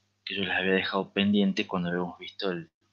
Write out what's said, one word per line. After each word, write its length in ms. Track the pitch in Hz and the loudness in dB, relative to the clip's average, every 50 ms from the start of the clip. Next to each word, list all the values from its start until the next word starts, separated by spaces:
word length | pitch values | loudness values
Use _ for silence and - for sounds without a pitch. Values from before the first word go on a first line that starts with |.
| _ _ _ _ _ | _ _ _ _ _
que 100 | - 95 | -10 -6
yo 100 | 98 95 | -4 -4
les 120 | 90 - | -2 0
había 160 | - 90 95 | 0 2 4
dejado 400 | 95 95 92 - - 98 92 - | 2 2 2 0 -2 -2 -4 -2
pendiente 560 | - 101 101 101 104 104 101 98 92 - 101 - | 0 2 2 4 4 4 4 4 2 0 -2 -2
cuando 220 | - 92 87 87 | -2 -2 -2 0
habíamos 280 | 87 90 90 85 85 - | -2 -2 -2 -4 -6 -12
visto 340 | 92 - - - 101 98 | -16 -18 -10 -6 -4 -4
el 180 | 90 85 80 - _ _ _ _ | -4 -4 -8 -12 _ _ _ _